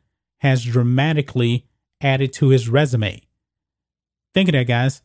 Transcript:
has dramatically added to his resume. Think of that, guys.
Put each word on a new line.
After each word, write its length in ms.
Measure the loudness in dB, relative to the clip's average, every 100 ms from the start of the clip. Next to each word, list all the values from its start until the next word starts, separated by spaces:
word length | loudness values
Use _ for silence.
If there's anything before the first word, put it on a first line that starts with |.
| _ _ _ _
has 260 | 0 0
dramatically 1040 | 0 0 0 0 0 -2 -2 -2 -2 -2 -6 _ _ _
added 320 | -2 0 -2
to 140 | 0 2
his 200 | 4 2
resume. 540 | 0 0 0 -4 -6 _ _ _ _ _ _ _ _ _ _ _
Think 160 | -2 0
of 40 |
that, 140 | 0 0
guys. 360 | 0 -2 -4